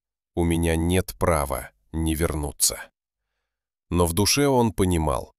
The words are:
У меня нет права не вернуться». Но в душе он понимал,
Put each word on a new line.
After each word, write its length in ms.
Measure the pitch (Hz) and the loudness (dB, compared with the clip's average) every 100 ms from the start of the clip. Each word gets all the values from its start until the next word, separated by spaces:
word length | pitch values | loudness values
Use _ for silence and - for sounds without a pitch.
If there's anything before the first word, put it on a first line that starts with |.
| _ _ _ 87 | _ _ _ -2
У 80 | |
меня 320 | 85 82 82 82 | 0 2 2 0
нет 400 | 85 92 - - | 2 0 -2 -2
права 520 | 87 78 69 64 - _ _ | 0 0 -2 -6 -10 _ _
не 220 | 80 80 78 | -4 -2 -2
вернуться». 640 | 82 76 71 - - - - _ _ _ _ _ _ _ _ _ _ | -2 -2 -6 -2 -4 -4 -12 _ _ _ _ _ _ _ _ _ _
Но 160 | 87 85 | 0 0
в 60 | |
душе 380 | 87 101 139 143 | 0 0 2 2
он 240 | 127 117 | 2 2
понимал, 580 | 98 92 85 76 62 - | 0 0 2 0 -2 -6